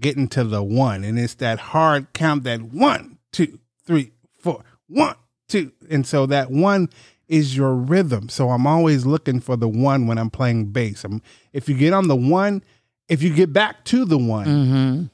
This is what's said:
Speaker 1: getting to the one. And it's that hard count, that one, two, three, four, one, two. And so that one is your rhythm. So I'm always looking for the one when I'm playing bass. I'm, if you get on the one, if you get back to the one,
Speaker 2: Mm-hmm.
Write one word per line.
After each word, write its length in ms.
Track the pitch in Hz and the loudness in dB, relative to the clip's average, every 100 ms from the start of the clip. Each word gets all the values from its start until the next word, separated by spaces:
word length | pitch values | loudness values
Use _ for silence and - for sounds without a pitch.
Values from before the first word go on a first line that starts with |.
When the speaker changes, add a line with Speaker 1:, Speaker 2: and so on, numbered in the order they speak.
Speaker 1:
getting 280 | 131 143 131 | -4 -2 -2
to 160 | 135 | -2
the 180 | 113 104 | -2 -2
one. 420 | 101 117 131 98 | -2 0 0 -2
And 140 | 101 117 | -4 -4
it's 160 | 120 | -4
that 240 | - 123 110 | -4 -4 -4
hard 540 | - 156 160 143 131 | -4 0 2 0 -4
count, 300 | - 160 147 | -2 -2 0
that 180 | 123 117 | -4 -8
one, 560 | 113 139 254 - - _ _ | -8 0 0 0 -8 _ _
two, 260 | - - - _ _ | -4 -4 -4 _ _
three, 280 | - 160 123 _ _ _ | -2 -2 -2 _ _ _
four, 240 | 175 143 - _ - | -6 -6 -10 _ -6
one, 280 | 151 302 - _ _ - | -2 -2 -2 _ _ -4
two. 240 | 208 143 _ - | -4 -4 _ -4
And 160 | 151 131 | -4 0
so 200 | 147 135 | 0 0
that 240 | 143 131 | 0 0
one 380 | 135 196 196 175 _ - _ - | 0 2 2 -2 _ -20 _ -2
is 260 | 160 143 131 | 0 0 0
your 180 | 135 | 0
rhythm. 540 | 127 127 185 170 113 110 | 0 0 0 0 -2 -6
So 180 | - 123 | -2 0
I'm 160 | 123 135 | 2 2
always 380 | 160 165 143 | 4 4 2
looking 360 | 127 156 - 123 | 2 0 0 -4
for 160 | 127 123 | -2 -2
the 120 | 117 | 0
one 380 | 110 139 135 117 | 2 2 2 0
when 100 | 113 | 0
I'm 120 | 113 | -4
playing 360 | - 123 117 101 | -2 0 0 -2
bass. 380 | 117 113 95 | -2 -4 -6
I'm, 160 | 98 107 - _ _ | -8 -10 -10 _ _
if 160 | 143 139 | -8 -4
you 60 | |
get 180 | 131 151 | 2 4
on 160 | 196 180 | 4 2
the 80 | 131 | 2
one, 460 | 127 180 202 196 - _ _ _ - | 2 2 2 -2 -8 _ _ _ -4
if 140 | 160 | 0
you 100 | 170 | 0
get 180 | 151 180 | 2 2
back 320 | 156 214 - - | 2 0 -4 -2
to 180 | 247 220 | 0 2
the 120 | 151 | 2
one, 280 | 117 107 104 | 2 0 0
Speaker 2:
Mm-hmm. 580 | 147 131 135 131 135 160 | 2 2 2 0 -2 -6